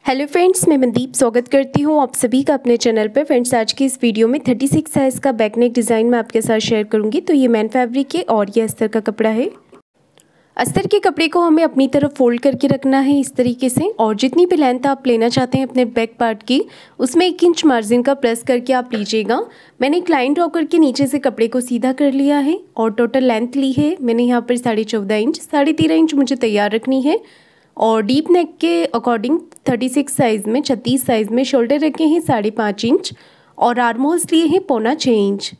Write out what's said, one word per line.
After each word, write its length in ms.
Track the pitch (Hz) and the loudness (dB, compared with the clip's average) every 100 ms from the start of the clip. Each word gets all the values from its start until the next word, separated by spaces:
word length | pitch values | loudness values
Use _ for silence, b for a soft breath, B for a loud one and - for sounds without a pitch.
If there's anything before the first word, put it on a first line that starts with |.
| - | -2
हेलो 160 | 262 285 | -2 -2
फ्रेंड्स, 400 | 349 370 370 - | 2 2 4 2
मैं 80 | 285 | 2
मनदीप 360 | 254 233 254 | 2 0 -4
स्वागत 340 | - 240 240 240 | 0 0 0 0
करती 320 | 277 269 285 | 0 0 -2
हूँ 180 | 294 302 | 2 0
आप 120 | 254 | 0
सभी 280 | - 240 254 | -2 0 0
का 120 | 277 | 0
अपने 220 | 269 254 233 | 0 0 2
चैनल 320 | 240 220 214 | 2 0 0
पर। 160 | 214 | -2
फ्रेंड्स, 280 | 311 262 247 | 0 0 2
आज 180 | 247 220 | 0 -2
की 120 | - | -2
इस 140 | 269 254 | -2 0
वीडियो 260 | 240 220 226 | 0 2 2
में 120 | 285 | 2
थर्टी 260 | - 247 269 | -2 -2 0
सिक्स 240 | 311 302 | 0 0
साइज़ 260 | 294 269 262 | 0 0 0
का 120 | 277 | -2
बैक 240 | 233 214 226 | 0 -2 2
नेक 140 | 247 | 0
डिज़ाइन 340 | 240 220 226 233 | 0 0 2 2
मैं 120 | 240 | 2
आपके 220 | 226 226 | 0 -2
साथ 160 | 220 220 | 0 0
शेयर 260 | 214 226 | 0 -2
करूँगी। 360 | 208 220 214 285 | 0 -2 -2 -4
तो 140 | 381 | 0
ये 140 | 294 254 | 2 4
मैन 200 | 226 220 | 2 0
फैब्रिक 460 | 254 247 254 277 | -2 -2 -2 -4
है 80 | 330 | -4
और 260 | - 220 202 | -2 0 0
ये 120 | 226 | -2
अस्तर 260 | 220 - 220 | -2 -2 -2
का 120 | 220 | -2
कपड़ा 300 | 214 214 220 | -4 -2 -2
है। 180 | 220 349 - _ - _ _ _ _ b b b - | 0 -4 -8 _ -20 _ _ _ _ b b b -4
अस्तर 300 | 247 - 370 | 0 0 0
के 120 | 403 | 0
कपड़े 260 | 381 285 320 | 0 0 0
को 120 | 349 | 2
हमें 220 | 339 311 | 2 4
अपनी 220 | 330 285 269 | 2 2 2
तरफ 260 | 285 285 | 2 0
फोल्ड 260 | 285 247 240 | 2 2 2
करके 260 | 277 262 277 | 0 0 0
रखना 340 | 269 269 269 | 0 2 2
है 180 | 269 285 | 2 0
इस 160 | 262 | 0
तरीके 340 | - 247 240 254 | -2 -2 0 -2
से, 200 | 247 359 | 0 -4
और 240 | - 220 208 | 0 -2 0
जितनी 300 | 254 254 359 | 0 2 2
भी 100 | 330 | 4
लेंथ 300 | 269 247 277 | 2 0 -2
आप 200 | 262 254 | -2 0
लेना 220 | 233 233 | 2 2
चाहते 300 | 247 254 269 | 0 0 -2
हैं 80 | 262 | -2
अपने 180 | 254 240 | 0 0
बैक 280 | 240 226 - | 0 -4 -2
पार्ट 240 | 233 214 | -2 -2
की, 180 | - 262 - B B B | 0 0 0 B B B
उसमें 280 | 254 330 359 | 0 2 0
एक 180 | 359 | 2
इंच 200 | 349 330 | 0 2
मार्जिन 380 | 311 240 208 247 | 2 2 2 0
का 120 | 247 | 2
प्लस 280 | 277 247 233 | 0 0 -2
करके 280 | - 247 247 | -2 -2 0
आप 220 | 254 254 | -2 -2
लीजिएगा। 460 | 226 208 220 202 254 466 B B B | -6 -2 -2 -2 -4 -4 B B B
मैंने 160 | 262 339 | 0 0
एक 140 | 349 | 0
लाइन 240 | 294 254 | 0 0
ड्रॉ 120 | 311 339 | 0 -2
करके 300 | 330 311 339 | -2 0 2
नीचे 280 | 294 254 277 | 2 2 -2
से 120 | 285 | 0
कपड़े 300 | 277 202 226 | -2 0 -2
को 120 | 254 | -2
सीधा 320 | 247 240 254 | -4 -2 -2
कर 200 | 262 285 | 0 0
लिया 260 | 269 277 294 | 2 0 2
है 180 | 277 359 - - | 0 -4 -8 -4
और 160 | 220 | -2
टोटल 320 | 214 233 262 | 0 0 2
लेंथ 320 | 254 220 240 269 | 0 0 -2 -2
ली 140 | 269 | -2
है 240 | 262 294 320 | 0 -2 -2
मैंने 220 | 247 233 | -2 0
यहाँ 180 | 240 240 | 2 0
पर 140 | 240 247 | 0 -2
साढ़े 280 | 247 214 214 | -2 -2 -2
चौदह 300 | 220 196 214 | -6 -2 -2
इंच, 240 | 233 339 | -2 -4
साढ़े 320 | - 294 285 | -4 0 0
तेरह 200 | 311 320 320 | 2 2 2
इंच 180 | 320 | 2
मुझे 220 | 285 247 247 | 2 0 0
तैयार 340 | 226 208 208 | 0 0 0
रखनी 320 | 220 240 262 | -2 -2 0
है। 180 | 269 440 b b b b b - | 0 -2 b b b b b -2
और 260 | 220 220 | 0 0
डीप 280 | 208 269 - | 0 -2 2
नेक 260 | 349 320 - | 0 0 -4
के 100 | 330 339 330 | -2 -2 -2
according 480 | 233 247 226 240 330 - - - | -2 -2 -2 -2 -4 -4 -8 -4
थर्टी 200 | 240 254 | -2 -2
सिक्स 260 | 277 285 | -2 -4
साइज़ 340 | - 254 220 202 | 0 0 0 -2
में, 120 | 247 | -4
छत्तीस 420 | 302 262 - 262 - | -2 -4 -2 -2 0
साइज़ 220 | 226 208 | -2 0
में 120 | 233 | -2
शोल्डर 360 | 262 269 233 285 | 0 0 2 0
रखे 240 | 311 - | 0 0
हैं 160 | 320 339 | 0 0
साढ़े 300 | 330 240 208 | 0 -2 -2
पाँच 320 | 214 208 202 | -2 -4 -2
इंच 280 | 226 349 - b b b b - | 0 0 -2 b b b b -2
और 220 | 226 240 | 0 2
आर्म 220 | 240 226 | 0 0
होल्स 220 | 277 339 - | 0 0 -2
लिए 140 | 330 330 | -2 0
हैं 140 | 359 | 0
पौना 320 | 381 233 220 | 0 -2 0
छः 240 | 311 269 220 | 0 0 2
इंच। 320 | 196 202 - | 0 -2 -8